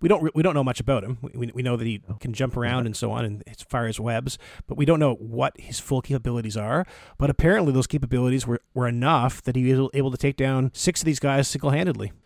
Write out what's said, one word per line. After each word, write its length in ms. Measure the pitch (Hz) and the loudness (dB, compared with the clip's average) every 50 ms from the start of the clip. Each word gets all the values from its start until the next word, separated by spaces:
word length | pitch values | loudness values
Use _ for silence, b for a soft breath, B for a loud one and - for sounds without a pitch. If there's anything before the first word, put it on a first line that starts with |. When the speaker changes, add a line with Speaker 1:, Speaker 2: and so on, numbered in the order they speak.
Speaker 1:
we 60 | - 170 | 2 4
don't 140 | 208 160 | 4 4
re-, 100 | 156 160 - | 2 0 2
we 80 | 156 | 2
don't 120 | 160 175 147 | 2 4 2
know 100 | 143 135 | 2 0
much 160 | 127 120 - | 0 -2 -2
about 220 | 113 127 135 113 | 0 0 0 0
him. 140 | 95 117 127 113 | -2 -4 -8 -8
We, 80 | 127 - - | -10 -12 -8
we, 160 | 127 120 117 120 | -8 -8 -6 -6
we 80 | 123 | -4
know 140 | 123 123 123 117 | -2 -2 -2 0
that 80 | 117 | -2
he 160 | 117 110 101 - | -4 -4 -6 -8
Speaker 2:
No. 100 | - 107 | -12 -10
Speaker 1:
can 180 | - - 123 110 | -8 -8 -8 -2
jump 240 | - 135 123 - 123 | -2 -2 -2 -2 -2
around 240 | 120 120 123 127 | -2 0 0 0
Speaker 2:
Yeah. 40 | 120 | -2
Speaker 1:
and 100 | 113 104 | -2 -4
so 140 | - 120 107 | -4 -4 -4
on 120 | 107 120 120 | -2 -2 -4
and 180 | 104 104 104 - | -4 -6 -8 -12
his, 160 | - 113 - | -16 -18 -20
fire 240 | - - - 123 117 | -10 -4 -4 -2 -2
his 120 | 110 110 - | -2 -4 -4
webs, 380 | 113 120 117 113 127 131 - B B B B B B | -4 -2 -2 -2 -4 -4 -8 B B B B B B
but 100 | - 104 | -8 -2
we 80 | 147 143 | 0 4
don't 160 | 139 165 151 | 4 4 4
know 140 | 151 135 113 | 4 2 2
what 320 | - 113 113 113 123 131 143 - - | 0 -6 -8 -2 -2 -2 -2 -2 -8
his 180 | - - - - | -14 -12 -12 -12
full 240 | - - 139 127 | -4 -2 -2 -2
capabilities 540 | - - 139 127 113 127 120 120 110 107 101 | 0 -2 -4 -2 -2 -2 -4 -2 -4 -4 -6
are. 280 | 113 104 110 131 170 185 B B B B B B B | -4 -4 0 0 -2 -2 B B B B B B B
But 120 | 139 139 | 0 2
apparently 420 | - - 160 165 202 220 175 143 | 2 4 4 4 4 4 4 4
those 140 | 131 131 127 | 4 2 2
capabilities 640 | - - 143 131 120 127 123 123 127 131 135 113 117 | 2 -2 -2 -2 0 0 0 2 2 2 0 0 -2
were, 120 | 120 - - _ _ | -4 -4 -4 _ _
were 140 | 127 123 120 | -2 0 0
enough 540 | 120 120 127 151 165 127 120 131 - - | 0 0 2 4 4 4 4 2 0 -2
that 120 | - 131 123 | -4 -2 0
he 180 | 131 127 127 | 2 4 4
was 180 | 131 131 135 127 - | 4 4 2 2 0
able 160 | 139 135 135 | 0 0 0
to 60 | 127 | 0
take 200 | - - 143 135 | 0 0 0 0
down 360 | - 131 135 135 131 131 127 - | 2 0 2 2 2 2 0 -2
six 280 | - - 180 175 - | 0 0 0 0 2
of 20 | 156 | 0
these 160 | 160 143 - | 0 0 0
guys 260 | - 139 135 143 139 | 0 2 2 2 2
single-handedly, 640 | - - 139 - 143 135 156 185 180 139 107 101 98 - - _ | 0 -2 -2 0 0 2 2 2 0 0 -2 -6 -8 -10 -14 _